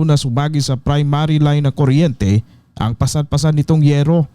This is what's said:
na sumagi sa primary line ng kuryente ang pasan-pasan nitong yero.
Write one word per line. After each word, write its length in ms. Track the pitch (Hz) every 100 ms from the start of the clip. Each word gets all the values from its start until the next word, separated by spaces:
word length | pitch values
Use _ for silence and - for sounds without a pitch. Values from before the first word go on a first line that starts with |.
| 160
na 80 |
sumagi 480 | 147 135 120 151 151
sa 160 | 135 131
primary 640 | - 147 143 147 156 151
line 240 | 147 147 143
ng 80 |
kuryente 720 | - 135 139 170 117 98 104 - - _ -
ang 160 | -
pasan-pasan 640 | - 135 151 143 143 156 151
nitong 240 | 143 156
yero. 400 | 147 143 147 170 143